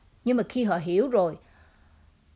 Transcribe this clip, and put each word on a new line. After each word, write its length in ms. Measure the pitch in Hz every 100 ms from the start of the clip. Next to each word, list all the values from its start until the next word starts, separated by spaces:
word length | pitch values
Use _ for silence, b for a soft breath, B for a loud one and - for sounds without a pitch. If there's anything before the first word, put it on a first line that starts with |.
| _ _ 233
Nhưng 120 | 247
mà 60 | -
khi 140 | 254
họ 140 | 214 170
hiểu 320 | 165 180 269
rồi, 280 | 226 170 151 b b b b b b b _ _